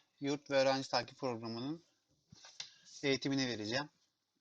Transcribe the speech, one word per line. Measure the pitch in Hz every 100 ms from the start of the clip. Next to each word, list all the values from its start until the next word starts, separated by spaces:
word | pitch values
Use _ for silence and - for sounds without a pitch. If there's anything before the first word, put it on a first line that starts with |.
| _ _
yurt | 143 143 -
ve | 139
öğrenci | 135 135 131
takip | 127 117 -
programının | 135 113 113 117 131 165 - _ _ _ _ - - - - - - -
eğitimini | 143 131 139 135 127
vereceğim. | 110 107 123 147 _ _ _ _ _